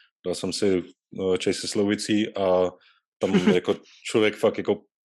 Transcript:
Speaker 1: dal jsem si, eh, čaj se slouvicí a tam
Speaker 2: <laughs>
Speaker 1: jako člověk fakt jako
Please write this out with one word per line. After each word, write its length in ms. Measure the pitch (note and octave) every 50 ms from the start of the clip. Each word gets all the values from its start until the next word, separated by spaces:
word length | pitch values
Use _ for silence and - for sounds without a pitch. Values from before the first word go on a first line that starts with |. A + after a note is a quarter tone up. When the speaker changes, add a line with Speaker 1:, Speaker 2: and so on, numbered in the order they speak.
| _ _ _ _ -
Speaker 1:
dal 80 | F2+ F2
jsem 180 | - - F#2+ F2
si, 300 | - G#2+ G2+ F#2+ F2+ E2 - - _ _ _ - G2+ F#2+ F#2+ F#2
eh, 40 | F2+
čaj 160 | - G2+ F#2
se 140 | - - -
slouvicí 680 | - A2 G2+ G2+ G#2 G#2 - - A2 G#2 A2 - -
a 340 | G2 G2 F#2 F2+ F2+ F2+ F2+ - - _ _ _ _ _ _ _ -
tam 120 | - F#2
Speaker 2:
<laughs> 320 | F#2+ F#2+ F2+ G#2+ G2 F2+ -
Speaker 1:
jako 120 | - G2+ - - _ - _ - -
člověk 240 | - A#2 G#2+ G#2 G#2
fakt 220 | - - G#2+ G#2 -
jako 180 | F#2+ - - G#2 _ _ _ _ _ _